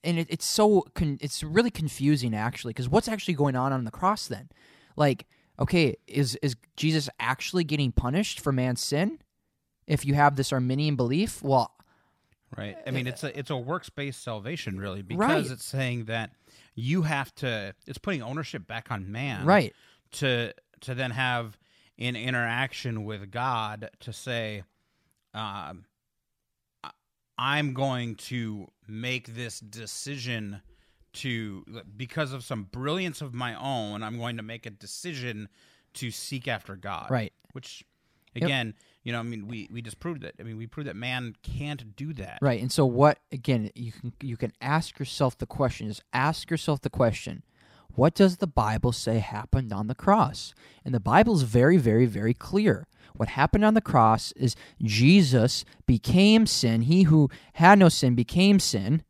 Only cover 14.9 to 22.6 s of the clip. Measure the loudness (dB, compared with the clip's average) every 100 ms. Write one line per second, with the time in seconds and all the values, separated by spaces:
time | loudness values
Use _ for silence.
14.9 | -8 -8 -2 0 0 -2 -8 -8 -4 -4
15.9 | -4 -6 -6 -8 _ _ _ _ -8 -2
16.9 | 0 0 -2 -6 -8 -6 -6 -8 -14 -16
17.9 | -12 -6 -6 -6 -10 -10 -12 -12 -14 -10
18.9 | -10 -8 -8 -6 -2 4 4 4 _ _
19.9 | _ _ -4 -2 0 -4 -10 _ _ -10
20.9 | -6 -6 -2 -2 -2 -6 -14 _ _ _
21.9 | _ -6 -4 -4 -2 -2 -2